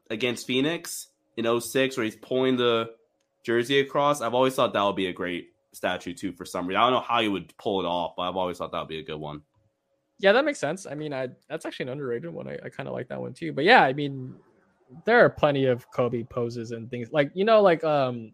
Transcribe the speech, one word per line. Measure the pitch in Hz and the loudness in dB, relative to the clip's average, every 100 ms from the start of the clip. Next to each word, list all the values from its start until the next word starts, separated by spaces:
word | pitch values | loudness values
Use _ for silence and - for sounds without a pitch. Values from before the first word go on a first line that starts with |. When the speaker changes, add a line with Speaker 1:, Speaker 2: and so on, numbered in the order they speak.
| - | -10
Speaker 1:
against | 110 123 113 - | -4 -4 -4 -2
Phoenix | 127 143 170 - - - _ _ - | 0 0 -2 -8 -14 -14 _ _ -4
in | 113 | 0
oh | 117 | 0
six, | 117 135 131 131 | 0 0 0 0
where | |
he's | 110 - | -4 -6
pulling | - 127 131 127 | -4 0 2 2
the | 120 113 113 - _ _ _ _ | 2 2 -2 -8 _ _ _ _
jersey | - 117 120 139 | -2 0 2 2
across, | 135 151 143 143 | 2 0 0 0
I've | 113 | 0
always | 123 131 | 2 2
thought | 131 117 | 2 0
that | 104 | 2
would | 101 95 | 0 0
be | 92 | -2
a | |
great | 87 90 87 - _ _ | -4 -6 -6 -10 _ _
statue, | - 98 90 90 | -6 -4 -4 -8
too, | 85 98 | -8 -10
for | 87 | -10
some | 87 92 90 | -10 -6 -2
reason. | 98 | 2
I | |
don't | 120 | 2
know | 123 | 2
how | 117 117 | 0 0
you | 107 | 0
would | 95 78 - | -2 -6 -8
pull | 117 95 | -4 -2
it | 87 | 0
off, | 87 80 - | -2 -4 -6
but | |
I've | 90 92 | -4 -4
always | 90 85 | -4 -4
thought | 85 | -6
that | 85 | -6
would | 76 | -6
be | 80 | -10
a | |
good | 78 76 | -10 -10
one. | 76 73 - _ _ _ _ _ _ - | -10 -12 -16 _ _ _ _ _ _ 0
Speaker 2:
Yeah, | 190 | 2
that | 233 | 4
makes | 302 285 | 2 -2
sense. | 143 190 - | -4 -6 -10
I | |
mean, | 143 151 | -10 -8
I, | 131 127 - - | -6 -8 -10 -12
that's | 160 | -12
actually | 330 - | -10 -10
an | 135 | -8
underrated | 143 131 117 170 | -8 -6 -6 -8
one. | - 131 | -12 -10
I, | - | -10
I | 127 | -12
kinda | - 139 | -10 -8
like | 123 123 | -8 -8
that | 131 | -8
one, | 123 | -10
too. | 135 165 | -10 -8
But, | 143 | 2
yeah, | 170 247 | 6 8
I | 143 | 8
mean, | 143 143 135 127 - _ _ _ _ _ 127 | 2 -4 -6 -12 -16 _ _ _ _ _ -6
there | - 240 | 4 6
are | 196 | 6
plenty | - 147 139 131 | 6 2 4 2
of | 120 - | 0 -2
Kobe | - 120 120 | -2 0 -2
poses | 113 127 120 120 113 | -6 -4 -4 -6 -10
and | 117 113 | -10 -10
things. | 123 117 | -10 -2
Like, | 156 143 | 0 0
you | 180 | 2
know, | 214 214 | 4 6
like, | 196 165 | 6 4
um, | 156 147 127 120 110 | 2 2 2 -2 -10